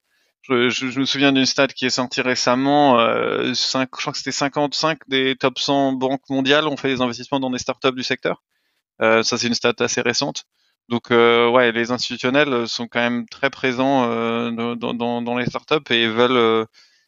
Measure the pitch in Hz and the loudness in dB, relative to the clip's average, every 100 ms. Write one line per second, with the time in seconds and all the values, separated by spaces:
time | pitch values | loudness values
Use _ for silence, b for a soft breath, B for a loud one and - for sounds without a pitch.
0 | _ _ _ _ - 127 123 113 131 120 | _ _ _ _ -2 0 0 -2 -4 -4
1 | 135 135 139 135 127 - 135 - 127 127 | -4 0 2 4 2 2 0 0 -4 -2
2 | 123 - 123 - - 123 139 143 143 120 | -4 -2 -2 0 0 2 2 4 6 6
3 | 117 117 113 107 127 120 - 131 131 - | 4 2 0 0 -2 -2 -2 -2 -4 -6
4 | - 139 - - 143 151 147 - 160 156 | -8 -8 -8 -4 -4 -2 -2 -2 -2 -4
5 | - 135 131 131 135 127 - 139 139 131 | -2 0 0 0 -2 -2 0 0 0 0
6 | 131 135 - 135 135 147 156 139 139 127 | -2 -4 -4 -2 2 2 2 -2 -2 0
7 | 127 117 123 139 131 123 - 127 135 127 | -2 -4 -6 -4 -4 -4 -6 -4 -2 -2
8 | 123 127 - 175 _ _ _ _ _ - | -4 -4 -4 -6 _ _ _ _ _ -2
9 | 113 113 113 120 120 117 120 - 120 - | 2 4 2 -2 -2 -2 -2 0 -2 -2
10 | 120 123 147 - - _ _ _ - 120 | -2 -2 -4 -6 -14 _ _ _ -6 -6
11 | - 120 117 117 120 127 120 113 117 123 | 2 6 6 6 4 4 4 2 -2 -4
12 | - 120 127 135 147 120 117 - 120 120 | -6 -4 0 2 2 0 -2 -6 -6 -2
13 | 120 120 113 - 139 - 131 123 135 139 | -2 -2 -6 -4 -4 -2 -2 0 0 2
14 | 120 117 117 117 120 113 117 120 123 120 | 0 0 -2 -2 -4 -4 -6 -6 -6 -4
15 | 120 120 120 123 120 - - 156 147 117 | -4 -4 -4 -4 -4 -6 -2 -2 0 0
16 | 117 110 123 127 113 113 110 _ b b | 2 2 4 4 4 2 -2 _ b b